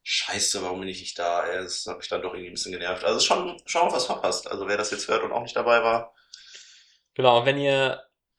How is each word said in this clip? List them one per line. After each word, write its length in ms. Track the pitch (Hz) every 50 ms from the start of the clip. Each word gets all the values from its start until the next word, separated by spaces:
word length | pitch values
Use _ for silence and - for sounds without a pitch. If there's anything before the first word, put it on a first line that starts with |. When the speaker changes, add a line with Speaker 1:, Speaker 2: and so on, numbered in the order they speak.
| -
Speaker 1:
„Scheiße, 580 | - - - - - 101 101 101 - - 101
warum 180 | 92 92 92 92
bin 80 | 98 95
ich 100 | 90 92
nicht 180 | 95 - - -
da?“ 280 | 87 87 87 87 87 87
Ey, 160 | 90 92 92
das 220 | 92 - - - 110
hat 100 | - -
mich 100 | - -
dann 120 | 90 87
doch 120 | 90 92 90
irgendwie 160 | 92 90 90
ein 40 | 87
bisschen 200 | - - 92 92
genervt. 300 | 87 87 90 92 90 -
Also 120 | - - -
es 60 | -
ist 40 | -
schon, 300 | 175 175 180 180 - - -
schon 260 | - - 170 170 -
was 140 | - - -
verpasst. 440 | - - - - 92 90 - - -
Also 160 | - 98 98 95
wer 100 | 104 104
das 140 | 107 -
jetzt 160 | - 85 - -
hört 160 | - 113 110
und 80 | 110
auch 100 | - 120 120
nicht 120 | - -
dabei 260 | 123 117 117 117 117 113
war. 300 | 113 113 117 117 - _ _ _ _ - - - - - - - - - - - _ _ _ _ _ _
Speaker 2:
Genau, 240 | - 131 127 120 120
und 60 | 117
wenn 120 | 135 139 143
ihr 460 | 143 139 139 135 135 131 - - - _ _ _ _ _ _